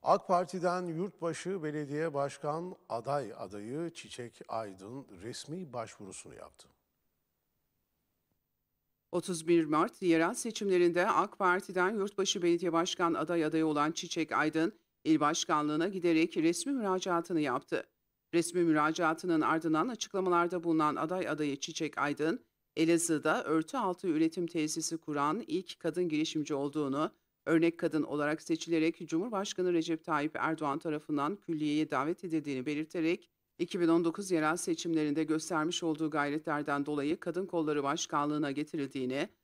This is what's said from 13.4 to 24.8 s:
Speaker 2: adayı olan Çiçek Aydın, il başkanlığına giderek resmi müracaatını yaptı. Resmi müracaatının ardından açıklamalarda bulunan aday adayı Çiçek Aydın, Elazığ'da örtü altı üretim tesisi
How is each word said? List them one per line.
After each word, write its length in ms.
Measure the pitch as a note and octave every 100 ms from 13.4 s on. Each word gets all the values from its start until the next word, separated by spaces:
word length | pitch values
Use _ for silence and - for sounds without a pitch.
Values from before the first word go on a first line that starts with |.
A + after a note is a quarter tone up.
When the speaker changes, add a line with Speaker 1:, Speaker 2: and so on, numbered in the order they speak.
Speaker 2:
adayı 220 | D#3 D#3+ D#3+
olan 260 | D3 D3+
Çiçek 400 | E3 F3 - D#3
Aydın, 400 | - D3+ D#3+ E3+ - _ _
il 160 | - D#3
başkanlığına 680 | D3 D#3+ - D#3 D3 D3+ E3+
giderek 480 | F#3+ F3 D#3+ E3 F3
resmi 360 | D#3+ E3+ -
müracaatını 680 | C#4 G#3 F#3 F#3+ E3+ E3 E3+
yaptı. 440 | D3 B2+ - D#3 - _ _ _ _
Resmi 280 | E3+ E3+ F3+
müracaatının 760 | E3+ D3+ D3+ D#3+ E3 D#3+ F3+ D#3+
ardından 480 | C3+ D#3+ E3 D#3 G3
açıklamalarda 760 | A#3 - G3 F#3 F3 F3 F3
bulunan 320 | E3+ D#3+ D3+ C#3+
aday 320 | D3+ F#3 B2+
adayı 320 | D3 D3+ C3+
Çiçek 380 | - D#3+ D#3 -
Aydın, 460 | C#3+ C#3+ D3+ B3 _ _ _ -
Elazığ'da 680 | D#3+ E3+ E3 D#3 D#3 G3
örtü 320 | - D#3+ D#3 C#4
altı 320 | G3+ F3 G3
üretim 380 | D3+ D#3+ D#3+ E3+
tesisi 500 | E3 D3+ D#3+